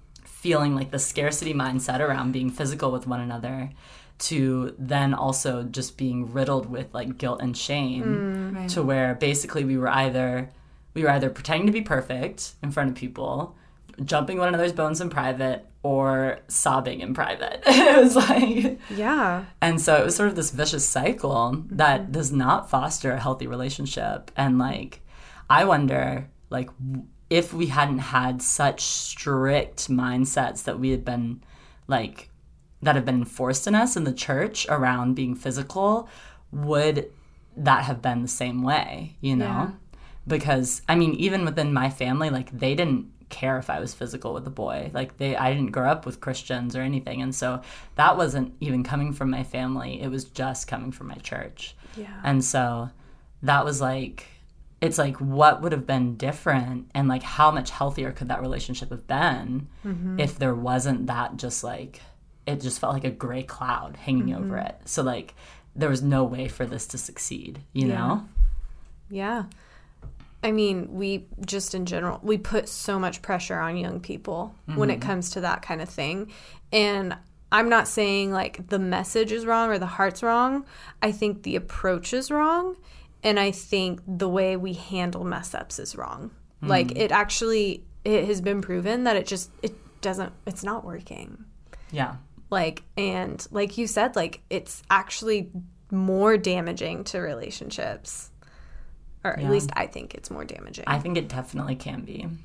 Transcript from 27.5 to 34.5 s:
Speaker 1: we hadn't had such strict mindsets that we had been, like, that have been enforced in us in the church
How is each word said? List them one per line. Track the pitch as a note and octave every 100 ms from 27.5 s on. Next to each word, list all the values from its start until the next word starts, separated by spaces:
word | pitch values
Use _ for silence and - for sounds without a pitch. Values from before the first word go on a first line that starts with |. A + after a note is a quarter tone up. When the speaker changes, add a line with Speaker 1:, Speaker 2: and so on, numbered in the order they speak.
Speaker 1:
we | E3 E3
hadn't | C#3 D3 C3+
had | C3+ C3 B2+ B2+
such | - - C#3 C3+
strict | - - - - C#3+ C3+ C3+ C#3+ - - -
mindsets | B2+ B2+ B2+ C3+ - C3 -
that | - G#2
we | C3
had | C3+
been, | C3 A#2+ A#2 B2 - - - - -
like, | C3 G#2+ - - - - - - -
that | C#3+ C#3
have | B2+
been | B2+
enforced | A#2 - B2+ C3 -
in | G#3
us | B3 F#3
in | D3
the |
church | B2+ - C#3 G#3